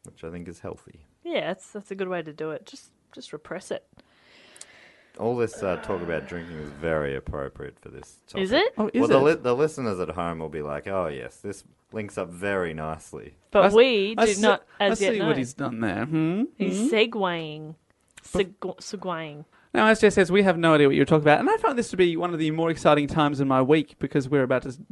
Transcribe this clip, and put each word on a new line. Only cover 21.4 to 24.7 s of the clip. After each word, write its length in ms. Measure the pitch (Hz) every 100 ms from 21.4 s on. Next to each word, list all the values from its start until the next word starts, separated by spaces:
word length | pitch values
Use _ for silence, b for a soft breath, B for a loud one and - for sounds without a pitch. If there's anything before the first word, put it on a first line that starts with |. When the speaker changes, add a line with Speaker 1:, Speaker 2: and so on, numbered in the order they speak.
| 277
Speaker 3:
I 60 | 440
find 200 | 440 240
this 120 | -
to 60 | 185
be 200 | 175 165
one 160 | 175
of 60 | 170
the 120 | 156
more 180 | 156 165
exciting 380 | 160 170 147 147
times 320 | 160 147 139
in 80 | 139
my 140 | 131
week 340 | 131 156 143 -
because 280 | 135 - 131
we're 160 | 143
about 200 | 127 131
to 60 |
s-, 100 | 135